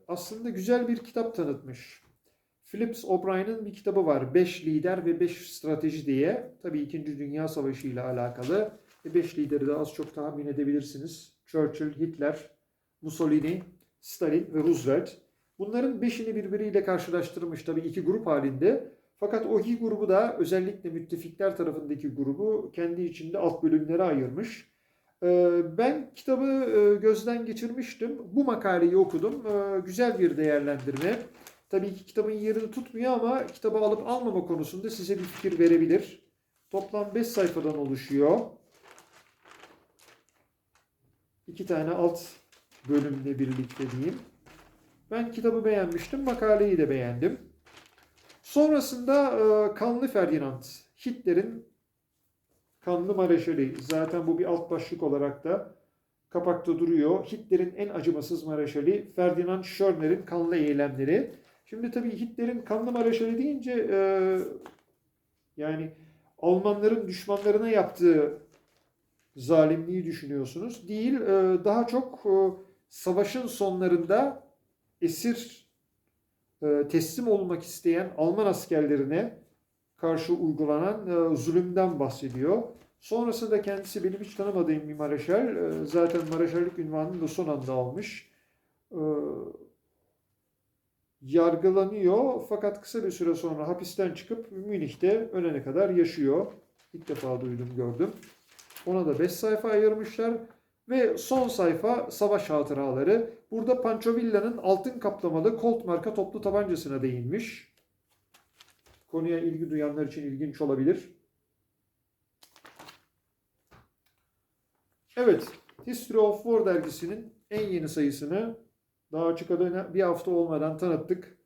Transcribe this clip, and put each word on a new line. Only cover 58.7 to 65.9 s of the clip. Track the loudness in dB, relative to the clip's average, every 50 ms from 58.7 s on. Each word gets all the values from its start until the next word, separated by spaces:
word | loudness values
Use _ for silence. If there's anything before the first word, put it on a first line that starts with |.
| -2 -2 2 2 2 2 0 -6 -2
Ferdinand | 0 2 2 2 2 0 0 -2 -4 -4
Schörner'in | -6 -2 2 2 2 2 2 2 0 0 0 -2
kanlı | -4 -4 -2 0 0 2
eylemleri. | 2 2 2 2 2 0 0 -2 -2 0 2 2 2 2 -2 -8 -16 _ _ _ _ _
Şimdi | -16 -12 -8 -8 -4
tabii | -4 -4 -4 -4 -4 -6
Hitler'in | -6 -8 -6 -4 -4 -4 -4 -4
kanlı | -4 -4 -4 -2 -2 -2
mareşali | 0 0 2 2 2 2 0 0 0 0
deyince, | -2 -2 -2 -4 -4 -4 -2 -2 0 0
e, | 2 2 2 4 2 2 2 2 2 0 -2 -4 -8 -12 -16 -20 -20 _ _ _ _ _ _ _ _ _ _ _ _ _ _ _ _ -8
yani | -6 -4 -4 -4 -6 -8